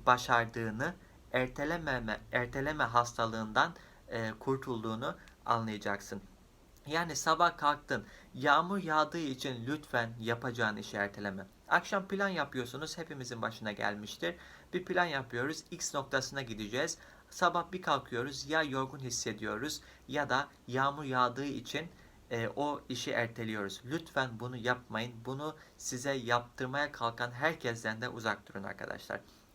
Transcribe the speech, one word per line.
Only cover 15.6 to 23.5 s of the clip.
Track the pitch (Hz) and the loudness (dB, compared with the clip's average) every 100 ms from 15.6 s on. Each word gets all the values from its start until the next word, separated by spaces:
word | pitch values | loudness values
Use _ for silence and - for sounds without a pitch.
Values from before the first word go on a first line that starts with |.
| - | -8
X | 165 - | -6 -4
noktasına | 143 123 135 - 139 | -2 0 0 0 -4
gideceğiz. | 120 107 104 127 170 - - - - | -4 -4 -2 0 -2 -4 -12 -20 -12
Sabah | - 175 175 175 | 2 4 4 -2
bir | 185 | -2
kalkıyoruz, | 165 139 - 120 139 135 135 | 2 2 2 -2 -2 -4 0
ya | 160 | 0
yorgun | 151 135 135 139 | 2 0 -2 -4
hissediyoruz | 127 123 120 107 107 107 151 156 - - - | -6 -4 -4 -2 -2 -2 -4 -6 -12 -20 -4
ya | 147 131 | -2 2
da | 127 143 - - | 0 0 -8 -2
yağmur | 131 139 147 | 2 2 2
yağdığı | 139 127 123 127 143 | 0 4 4 2 -4
için, | - - 143 175 - - - - | -4 -4 -4 -4 -12 -20 -18 -6
e, | 117 110 - | -2 -2 0
o | 143 - - | 0 -2 -4
işi | 123 143 | -4 0
erteliyoruz. | 120 117 120 110 | 0 0 -2 -4